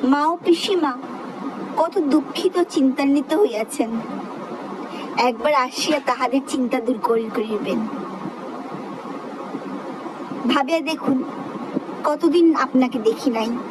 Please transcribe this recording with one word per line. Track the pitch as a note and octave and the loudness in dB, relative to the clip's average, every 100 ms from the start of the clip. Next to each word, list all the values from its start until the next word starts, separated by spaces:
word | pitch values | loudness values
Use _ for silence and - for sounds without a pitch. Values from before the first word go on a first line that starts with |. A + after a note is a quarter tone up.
মা | B3+ C#4+ D4+ | 4 4 4
ও | E4+ | 0
পিসিমা | - E4+ - F#4+ D4+ B3+ - - - - C#4 - - - | 4 2 4 2 2 -2 -8 -10 -10 -8 -8 -8 -8 0
কত | D#4+ F#4+ | 0 2
দুঃখিত | D4 D4+ C4+ - F#4 F#4 | 4 2 2 0 2 2
চিন্তান্বিত | F4 - C4+ B3+ C#4 C#4+ C#4+ | 2 4 4 4 4 4 4
হইয়াছেন, | D#4+ G#4 A3 A3 - A#3 A3+ - G3 F#3+ - - - - - - - - - | 4 4 2 -4 -2 -2 -2 -4 -8 -8 -10 -10 -10 -8 -10 -8 -10 -6 2
একবার | A#3+ A3+ C#4+ | 2 4 4
আসিয়া | D4 B3+ C4 - D4+ C4+ | 4 2 0 0 0 2
তাহাদের | B3 B3+ C4 C4 | 0 2 2 0
চিন্তা | - B3 A#3+ | -2 0 0
দূর | A#3 A3 | 0 0
করি-, | - A3+ A3+ | 2 2 2
করিবেন। | - G#3+ G#3+ F#3 F3+ - - F3+ F#3+ - - - - - - - - - - - - - - - - - - - - - - A#3 | -2 -2 -2 0 -2 -2 -6 -8 -8 -8 -8 -10 -10 -8 -8 -8 -10 -8 -10 -10 -10 -8 -8 -8 -8 -8 -10 -10 -10 -10 -4 0
ভাবিয়া | C4+ C4+ E4 | 0 2 0
দেখুন, | D4 D#4 - C4 - - - - - - - - | 0 -4 0 0 -2 -8 -10 -8 -6 -6 -6 -4
কতদিন | - D4 E4 D#4+ E4 | -2 2 4 6 6
আপনাকে | C#4 B3+ B3+ B3+ B3 | 6 2 4 2 2
দেখি | G#3+ A3+ C#4 | 0 2 0
নাই | A3+ A3+ A#3+ - | 0 -2 -4 -6